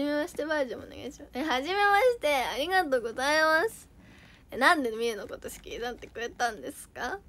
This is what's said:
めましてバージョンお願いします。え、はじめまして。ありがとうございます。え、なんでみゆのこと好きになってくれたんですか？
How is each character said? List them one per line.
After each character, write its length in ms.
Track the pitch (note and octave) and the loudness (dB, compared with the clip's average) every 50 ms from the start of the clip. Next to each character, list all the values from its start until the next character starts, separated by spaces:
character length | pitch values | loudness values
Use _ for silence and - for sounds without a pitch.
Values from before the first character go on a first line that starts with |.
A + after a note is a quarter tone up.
| C#4+ | -2
め 120 | D4 D4 | 0 0
ま 120 | D4 D4+ F4 | -2 -2 -4
し 60 | - | -6
て 100 | - D4 D#4+ | -6 -4 -2
バ 160 | D#4 D4+ C4+ | 0 0 0
ー 40 | A#3+ | -2
ジ 60 | G3+ | -4
ョ 60 | - | -10
ン 40 | - | -12
お 40 | - | -14
願 100 | - - | -14 -12
い 140 | G3+ B3+ | -12 -12
し 100 | C#4+ - | -14 -14
ま 60 | D4 - | -18 -10
す。 40 | - | -6
え、 80 | - D#4 | -4 -2
は 180 | D#4 B3+ C4 | 0 0 0
じ 80 | C#4 E4 | 0 0
め 60 | F#4+ | 0
ま 240 | G4+ G4+ G4+ G4+ G4+ | 2 4 4 6 6
し 160 | A#4 B4+ A#4+ A#4+ | 6 4 2 2
て。 100 | - D4 D4 | 2 2 2
あ 240 | C4 A#3 D#3+ F#3 B3 | 2 0 0 -2 -2
り 100 | D4 F4 | -2 2
が 160 | F#4+ F#4+ F4 | 2 2 2
と 120 | C#4+ C4 B3 | 4 0 0
う 40 | G#3 | 0
ご 100 | A3+ A3 | -2 -4
ざ 240 | B3+ C4 C#4+ D4+ D#4 | -2 0 2 4 4
い 60 | D#4 | 4
ま 260 | D#4+ D#4+ D#4+ F4+ A4+ | 6 4 4 4 2
す。 180 | - - - - - - - - - - - - - - - - | -2 -6 -16 -20 -20 -20 -20 -20 -20 -20 -20 -20 -20 -20 -18 -12
え、 80 | - G#3+ | -2 4
な 160 | B3+ D#4 F4 | 4 6 6
ん 80 | D#4 | 4
で 80 | C4 A#3 | 2 -2
み 160 | A3 A3 A#3 | -2 -2 -2
ゆ 100 | A#3 A3 | -2 -2
の 120 | G3+ G#3 C#4 | -4 -8 -10
こ 100 | - - | -12 -12
と 100 | - - | -12 -12
好 120 | - - | -12 -12
き 100 | - - | -14 -12
に 80 | - - | -10 -8
な 140 | A3+ B3 | -8 -8
っ 40 | A#3 | -8
て 120 | - - - | -10 -14 -14
く 120 | - - | -12 -10
れ 120 | A#3 A#3+ | -10 -10
た 180 | - - B3 A#3 | -4 -2 -2 -2
ん 100 | G#3+ E3+ | -2 -6
で 120 | B2 - | -10 -12
す 180 | C#4+ - - - | -12 -12 -18 -16
か？ 300 | _ - A#3+ B3 F4 G4+ G4 | _ -8 -8 -6 -8 -8 -12